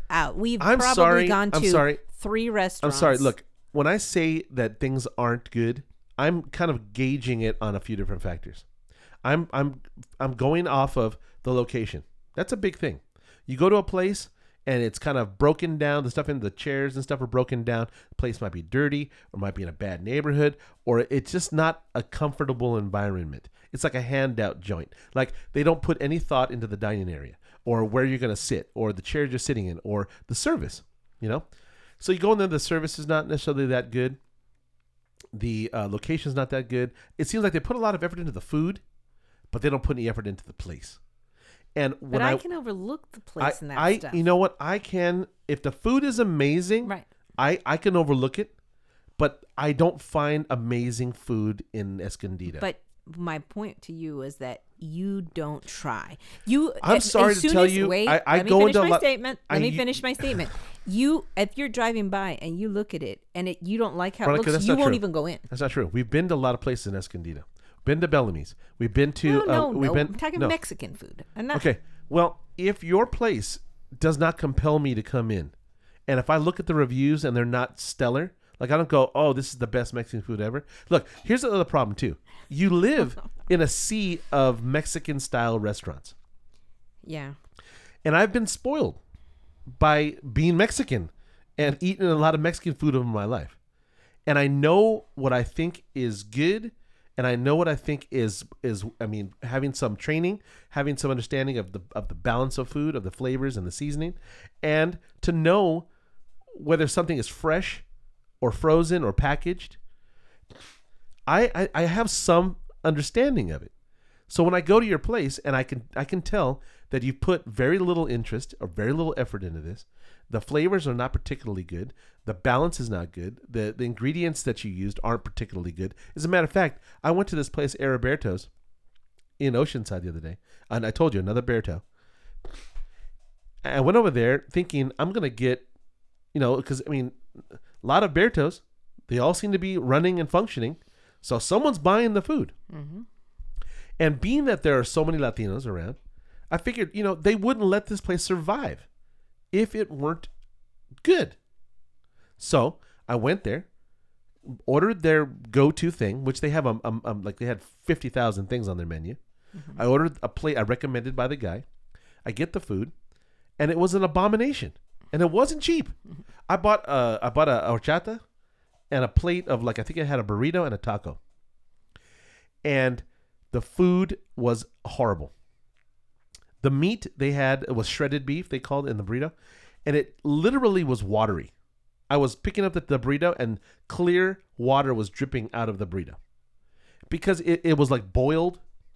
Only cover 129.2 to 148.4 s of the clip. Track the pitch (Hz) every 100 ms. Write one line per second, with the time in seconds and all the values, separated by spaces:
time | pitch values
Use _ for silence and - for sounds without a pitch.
129.2 | _ - 139 120 151 127 107 92 87 80
130.2 | 78 90 _ - - 113 110 - 165 101
131.2 | 92 113 123 117 - 85 - _ _ _
132.2 | - - - - - - - - - -
133.2 | - - - - - 135 131 220 214 120
134.2 | 117 139 - 175 175 147 131 - 156 214
135.2 | 147 110 123 127 - - - _ - _
136.2 | _ 151 127 135 - 135 143 143 127 -
137.2 | - - - - - - 113 160 202 151
138.2 | 226 160 147 - _ _ - - - 120
139.2 | 135 175 208 190 190 185 127 156 180 180
140.2 | 156 175 214 - 117 160 - _ _ _
141.2 | - 117 - 202 302 196 156 208 233 202
142.2 | 185 302 156 - - 160 147 180 240 -
143.2 | - - - - - - - - 160 139
144.2 | 190 277 277 196 156 135 117 - 156 160
145.2 | 131 110 107 107 127 90 85 135 - -
146.2 | - - - 170 - 240 175 202 202 170
147.2 | 175 214 214 247 196 202 202 202 - 180
148.2 | - 185